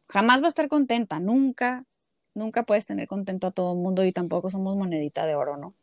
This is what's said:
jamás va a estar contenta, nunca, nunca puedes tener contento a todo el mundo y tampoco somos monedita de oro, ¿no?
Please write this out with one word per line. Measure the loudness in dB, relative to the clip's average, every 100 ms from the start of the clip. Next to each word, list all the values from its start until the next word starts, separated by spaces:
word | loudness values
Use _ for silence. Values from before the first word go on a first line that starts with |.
| -4
jamás | 2 4 4
va | 4
a |
estar | 0 0
contenta, | 2 2 0 -2 -4
nunca, | 0 2 2 0 -2 -4 -10 _ _ _ _
nunca | -10 -4 -2
puedes | 2 2 2
tener | -6 -6
contento | -6 -4 -4 -4
a |
todo | -2 -2
el | 0
mundo | 0 2
y | 2
tampoco | 2 -2 -2 -2
somos | -4 -2 -2
monedita | -2 -2 -2 -2 -2
de | 0
oro, | -2 -4
¿no? | -10 -16